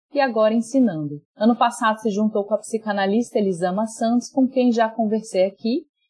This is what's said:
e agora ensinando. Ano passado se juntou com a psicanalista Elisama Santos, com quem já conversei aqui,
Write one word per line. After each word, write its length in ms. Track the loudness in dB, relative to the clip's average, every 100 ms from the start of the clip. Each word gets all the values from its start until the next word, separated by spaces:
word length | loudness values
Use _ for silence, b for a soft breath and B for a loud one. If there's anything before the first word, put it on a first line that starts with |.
| _
e 60 | -2
agora 340 | 0 2 2
ensinando. 680 | 2 0 2 2 2 -6 -8 -14 _
Ano 180 | 0 2
passado 440 | 0 0 -2 -2
se 100 | -2
juntou 340 | -2 0 -2
com 100 | -2
a 40 | -4
psicanalista 840 | -4 -6 -4 -2 0 0 0 -2
Elisama 480 | -2 -2 -2 -2 -4
Santos, 420 | -4 -2 -2 -2
com 160 | 0 0
quem 240 | 2 2
já 200 | 2 0
conversei 560 | 0 -2 -2 -2 0 0
aqui, 400 | 0 -4 -4 -6 _ _